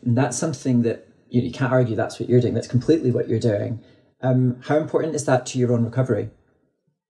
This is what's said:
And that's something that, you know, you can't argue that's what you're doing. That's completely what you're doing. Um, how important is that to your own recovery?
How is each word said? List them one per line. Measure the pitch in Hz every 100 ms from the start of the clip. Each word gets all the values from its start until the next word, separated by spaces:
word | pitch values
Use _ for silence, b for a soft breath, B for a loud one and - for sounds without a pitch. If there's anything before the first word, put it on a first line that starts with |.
And | 123 120
that's | 139 -
something | 165 - 135 120
that, | 117 107 - _ -
you | 123
know, | 120
you |
can't | - 127
argue | 127 117 101
that's | - -
what | 117
you're | 123
doing. | 117
That's | 117 -
completely | 127 - 160 127
what | - -
you're | 110
doing. | 120 101 113 113 b b b -
Um, | 131 127 127 -
how | - 147
important | 156 156 160 147
is | 143
that | 127 -
to | 127
your | 120
own | 120 113
recovery? | 131 131 104 107 - _ _ _ _ _ _